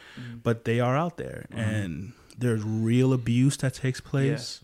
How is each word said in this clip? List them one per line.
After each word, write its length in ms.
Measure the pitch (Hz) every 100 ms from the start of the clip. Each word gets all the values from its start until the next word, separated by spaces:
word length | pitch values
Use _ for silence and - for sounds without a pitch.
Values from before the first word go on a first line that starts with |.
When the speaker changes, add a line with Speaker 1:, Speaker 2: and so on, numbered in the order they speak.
| - -
Speaker 1:
Mm-hmm. 200 | 123 120
Speaker 2:
but 220 | 120 117
they 160 | - 117
are 160 | 123 131
out 200 | 170 -
there, 300 | 65 - -
Speaker 3:
Mm-hmm. 80 | -
Speaker 2:
and 520 | 110 107 98 76 98 - - -
there's 240 | 123 110
real 500 | 107 110 113 120 131
abuse 440 | 131 117 120 131 -
that 160 | 135
takes 260 | - 131 127
Speaker 1:
Yeah, 60 | -
Speaker 2:
place, 500 | 139 135 113 113 -